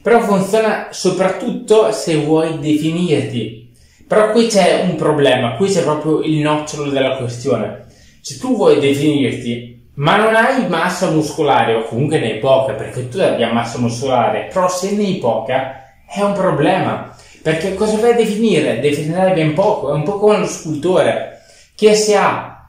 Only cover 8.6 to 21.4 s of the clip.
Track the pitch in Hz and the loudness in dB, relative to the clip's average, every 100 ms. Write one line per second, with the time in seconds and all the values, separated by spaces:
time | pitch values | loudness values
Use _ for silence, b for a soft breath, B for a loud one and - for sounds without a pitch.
8.6 | 170 143 139 139 156 139 123 120 120 117 | 4 4 2 2 0 0 -2 -4 -6 -8
9.6 | - - - - 147 202 220 220 247 262 | -10 -20 -18 -2 2 2 4 2 2 0
10.6 | 180 170 180 - 180 156 147 - 147 127 | -2 -2 -2 -2 0 0 -2 -2 2 2
11.6 | 113 113 110 113 151 156 117 101 - 135 | 2 0 -2 -2 0 0 -2 -2 2 2
12.6 | 131 - - 127 117 190 175 - 113 117 | 2 -4 -8 -8 -8 0 0 2 0 0
13.6 | - 127 117 - 135 123 107 107 - 185 | -4 -2 -4 -2 0 2 2 -2 -4 -2
14.6 | 180 185 196 208 202 151 120 123 - 131 | 0 -2 -2 -2 -2 0 -2 -2 -2 -4
15.6 | - - - _ - 196 202 190 185 143 | -4 -12 -20 _ -12 -4 -2 0 0 0
16.6 | 147 185 123 110 - B B B 160 156 | 0 0 -2 -6 -10 B B B -4 -2
17.6 | 190 190 214 214 240 226 196 202 226 160 | -4 -2 -2 2 2 2 2 0 2 2
18.6 | - 123 143 147 151 175 185 160 156 151 | 0 0 -2 -2 -2 0 2 2 0 2
19.6 | 208 - 139 151 196 196 208 202 - - | 0 0 -2 -2 -2 2 2 2 0 -6
20.6 | 165 143 170 180 120 - - B | -8 -4 0 2 2 -2 -8 B